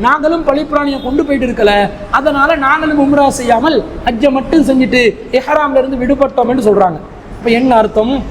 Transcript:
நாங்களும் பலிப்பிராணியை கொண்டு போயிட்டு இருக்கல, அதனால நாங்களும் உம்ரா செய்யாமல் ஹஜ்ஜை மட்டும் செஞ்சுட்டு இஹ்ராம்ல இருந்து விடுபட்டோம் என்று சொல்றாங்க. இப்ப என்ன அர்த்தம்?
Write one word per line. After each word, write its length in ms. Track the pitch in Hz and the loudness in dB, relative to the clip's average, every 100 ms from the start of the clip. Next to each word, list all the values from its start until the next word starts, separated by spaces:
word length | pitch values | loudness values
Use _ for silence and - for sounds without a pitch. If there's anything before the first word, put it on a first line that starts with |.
நாங்களும் 460 | 233 294 302 330 294 | 0 2 0 0 0
பலிப்பிராணியை 580 | 277 302 294 285 269 | -2 0 -2 -2 -4
கொண்டு 200 | 247 285 | -4 -2
போயிட்டு 220 | 285 277 254 | 0 -2 -2
இருக்கல, 440 | - 208 202 202 - - | 0 2 2 0 -6 -4
அதனால 460 | 240 302 277 294 320 | -2 0 0 0 2
நாங்களும் 600 | 269 311 311 294 277 285 | 0 0 0 0 2 2
உம்ரா 120 | 277 | 2
செய்யாமல் 560 | 247 240 226 302 262 - - | 0 0 2 2 0 -2 -6
ஹஜ்ஜை 260 | - 226 277 | -4 0 0
மட்டும் 340 | 262 - 330 240 | 0 0 2 2
செஞ்சுட்டு 480 | 262 240 247 233 - - | 2 2 2 2 -2 -4
இஹ்ராம்ல 480 | 262 277 302 285 262 | -4 0 0 2 0
இருந்து 180 | 262 262 | 0 -2
விடுபட்டோம் 520 | 247 277 262 262 240 | 0 0 0 0 0
என்று 260 | 254 214 | 0 2
சொல்றாங்க. 220 | 208 185 151 - - - - | 2 2 -2 -12 -18 -18 -6
இப்ப 120 | 233 | 0
என்ன 260 | 233 262 226 | 2 4 2
அர்த்தம்? 460 | 220 214 226 269 - | 2 0 0 -2 -6